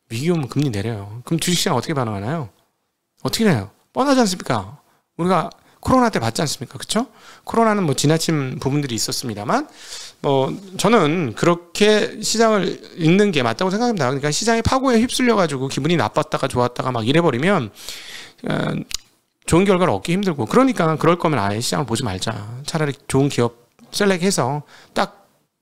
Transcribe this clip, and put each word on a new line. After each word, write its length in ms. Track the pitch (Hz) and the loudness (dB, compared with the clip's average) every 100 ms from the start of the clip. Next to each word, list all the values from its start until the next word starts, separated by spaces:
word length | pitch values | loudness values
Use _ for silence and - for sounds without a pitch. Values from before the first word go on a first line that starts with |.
| - | -12
위기 200 | 117 156 | -6 -2
오면 180 | 170 127 | -2 -2
금리 220 | 135 147 | -2 -2
내려요. 520 | 101 107 110 101 113 | -2 -4 -6 -10 -12
그럼 140 | - 165 | -4 -2
주식시장 380 | - 175 202 131 | 0 0 0 0
어떻게 160 | - | -2
반응하나요? 560 | 147 117 101 104 165 110 _ _ _ _ _ _ _ | -2 -2 -4 -4 -6 -8 _ _ _ _ _ _ _
어떻게 220 | - - | -4 0
돼요? 260 | 220 127 98 _ _ | 2 2 -2 _ _
뻔하지 280 | - 277 262 | -2 2 4
않습니까? 580 | 220 180 - 117 95 143 _ _ _ - | 2 0 -2 -4 -4 -14 _ _ _ -4
우리가 340 | 175 180 156 - _ _ | 0 2 0 -8 _ _
코로나 280 | - 254 240 | 2 2 4
때 100 | - | 0
봤지 240 | 113 - | -2 -2
않습니까? 340 | 151 - 120 - | -2 -4 -10 -12
그쵸? 300 | - 214 262 - - - | -4 -4 -4 -8 -20 -20
코로나는 400 | - 226 226 208 | -4 2 4 4
뭐 100 | 170 | 0
지나친 640 | 135 147 160 - 156 131 135 | 2 4 4 2 -2 -2 -4
부분들이 380 | 135 147 139 113 | -2 -2 -2 -4
있었습니다만, 720 | - 131 120 104 110 226 294 - - - - - | -4 -6 -6 -6 -2 -2 -4 -12 -16 -16 -16 -6
뭐 300 | 147 135 135 160 - 190 | 0 2 2 -4 -10 0
저는 580 | 190 233 147 175 135 | 4 4 4 0 -2
그렇게 880 | 101 170 170 - - 208 214 - 226 | 0 2 2 -2 2 4 4 2 -4
시장을 760 | 208 220 226 208 170 - - - | -2 2 2 2 0 -6 -12 0
읽는 340 | 160 190 208 | 4 4 4
게 140 | 151 | 2
맞다고 260 | 120 113 185 | 0 0 -2
생각합니다. 360 | 202 247 214 127 | 0 0 0 0
그러니까 260 | 139 147 | 0 -2
시장의 300 | 151 220 226 | -2 0 0
파고에 360 | 226 262 262 226 | 2 0 2 2
휩쓸려가지고 680 | 247 - 247 214 170 139 135 | 2 0 2 2 0 -2 -4
기분이 280 | 139 143 170 | -2 0 2
나빴다가 520 | 107 - 147 151 135 | 2 0 -2 -2 -2
좋았다가 420 | 123 123 - 131 | 0 0 -2 -4
막 160 | 123 107 | -2 0
이래버리면, 640 | 151 170 120 165 196 110 - - - - - - _ - | 2 2 2 0 0 -2 -10 -16 -16 -16 -18 -20 _ -4
어, 160 | 151 156 - - - _ _ _ _ - | -2 -2 -4 -6 -10 _ _ _ _ 0
좋은 180 | 165 | 2
결과를 280 | 196 185 180 | 4 4 2
얻기 180 | 101 131 | 0 -2
힘들고, 340 | 175 196 143 110 | -2 -2 -4 0
그러니까 500 | 196 269 202 160 156 | 4 4 2 0 2
그럴 200 | 156 175 | 2 2
거면 220 | 170 139 | 0 0
아예 220 | 101 104 | 0 -2
시장을 260 | 123 175 127 | -2 -2 -2
보지 160 | 113 | -2
말자. 600 | 113 92 113 110 104 120 147 | -4 -6 -6 -8 -10 -12 -6
차라리 260 | 160 151 127 - | -4 -4 -6 -2
좋은 220 | 135 139 | 2 2
기업 400 | 131 117 - _ _ - | 2 0 -2 _ _ -8
셀렉해서 680 | - 202 185 185 185 127 147 - - - | 0 0 2 0 0 0 -2 -8 -18 -8
딱 340 | - 190 - _ _ _ _ | -4 -4 -6 _ _ _ _